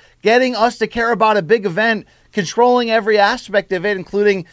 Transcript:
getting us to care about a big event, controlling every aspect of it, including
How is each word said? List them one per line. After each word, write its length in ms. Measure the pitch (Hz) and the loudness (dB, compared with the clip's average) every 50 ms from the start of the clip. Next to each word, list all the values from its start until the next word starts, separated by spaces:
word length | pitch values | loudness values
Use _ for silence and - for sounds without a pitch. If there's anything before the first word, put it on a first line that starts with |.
| _ _ _ _ | _ _ _ _
getting 360 | - 208 226 247 262 254 247 | 0 2 2 2 2 0 0
us 220 | 208 220 240 233 - | 0 0 -2 0 -2
to 100 | 226 208 | -6 -4
care 240 | - 233 233 233 233 | -4 -2 -2 -2 0
about 240 | 180 220 220 214 | 2 2 2 2
a 60 | 202 170 | 2 0
big 220 | 151 220 233 190 | 0 0 0 0
event, 420 | 202 160 196 220 233 226 202 - _ _ _ _ _ - | -2 -4 -2 0 0 0 -2 -4 _ _ _ _ _ -6
controlling 580 | 214 180 156 - 226 240 247 247 247 240 226 | -6 -6 -4 0 0 2 2 2 2 0 0
every 300 | 220 226 202 220 214 208 | 0 0 0 2 2 2
aspect 500 | 202 208 247 247 - - 196 202 - - | 2 2 0 -2 -6 -4 -2 -2 -2 -2
of 160 | 190 180 165 | -2 -4 -2
it, 100 | 208 208 | -2 -4
including 480 | 190 165 - - 202 208 208 196 190 160 - | -4 -6 -6 -4 0 2 2 0 0 -4 -10